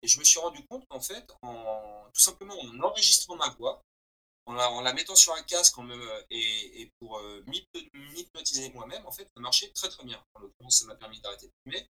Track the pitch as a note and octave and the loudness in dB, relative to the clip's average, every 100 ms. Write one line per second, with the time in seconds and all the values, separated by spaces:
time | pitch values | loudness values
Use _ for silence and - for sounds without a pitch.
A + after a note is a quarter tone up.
0 | - - - E3+ E3 E3 - B3+ - C3+ | 4 6 8 6 4 -6 -14 -14 -12 -10
1 | - B2+ - - B2 A#2+ A2+ A2 G#2+ G#2+ | -8 -10 -14 -18 -14 -10 -6 -6 -8 -16
2 | G#2+ - - - G3 G3 A#2+ A#2 - - | -10 4 4 4 -14 -12 -12 -2 -2 4
3 | - - - F3 C#3+ C3+ A#2+ - _ _ | 4 4 2 -4 -4 -4 -6 -6 _ _
4 | _ _ _ _ - A#2+ B2 A#2+ B2+ C3 | _ _ _ _ -12 0 0 0 -2 -2
5 | - F#3+ E3+ D#3+ D#3 F3 E3+ - A#2+ A#2+ | 4 6 6 4 -2 4 4 4 -12 -12
6 | A#2+ A2 - A#2 A2+ A2 G2+ A2 A2+ _ | -10 -12 -10 -4 -4 -4 -8 -16 -18 _
7 | A#2 A2 G#2 G#2 G2 - - F3 D#3 C#3+ | -14 -12 -12 -16 -12 -12 -12 -16 -16 -20
8 | C#3 D#3 - D#3+ D#3 C3+ C3 B2 A#2 - | -16 -14 -14 -8 -4 -4 -8 -12 -12 -12
9 | - - C3+ - B2 B2 - - C#3 - | -12 -14 -14 -12 0 0 0 -6 -8 -8
10 | C3 A#2 _ - G2+ _ B2 - - G#2+ | -14 -16 _ -20 -20 _ 4 4 4 -14
11 | A2 A2 G#2 G2+ - _ - F3+ - | -18 -14 -12 -12 -18 _ -12 -10 -12